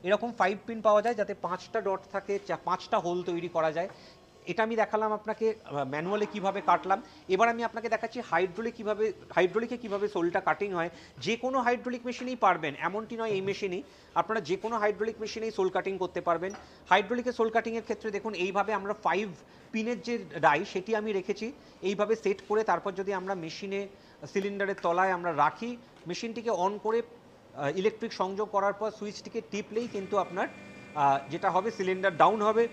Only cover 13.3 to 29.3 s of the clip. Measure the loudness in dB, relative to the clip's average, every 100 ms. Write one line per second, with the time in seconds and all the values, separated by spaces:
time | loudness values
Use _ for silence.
13.3 | 0 -2 -2 -4 -4 -8 -20 -4 -2 0
14.3 | -2 -2 -2 -2 0 0 0 -4 -4 -8
15.3 | -6 -4 0 0 0 -2 -4 -4 -2 0
16.3 | 0 -2 -8 -16 -20 4 4 6 -2 -2
17.3 | 0 2 2 0 -6 -4 -6 -4 -4 -6
18.3 | -2 0 0 0 -2 -2 -2 0 0 -2
19.3 | -8 -20 -20 -6 -2 -2 -4 -4 -4 -4
20.3 | 4 6 6 0 -6 -2 -2 0 -2 -2
21.3 | -4 -6 -10 -20 -6 -4 0 0 2 0
22.3 | -2 0 2 4 2 0 -4 -4 -4 -2
23.3 | -4 -6 -8 -6 -6 -6 -14 -20 -18 -4
24.3 | -2 -2 -2 -2 0 2 4 4 2 0
25.3 | 4 2 2 -8 -8 -16 -16 -8 -6 -6
26.3 | -4 -2 0 0 0 0 -2 -2 -16 -20
27.3 | -20 -18 -4 -2 0 0 -2 -8 -4 -4
28.3 | -2 -2 0 0 0 -4 -4 -10 -10 -8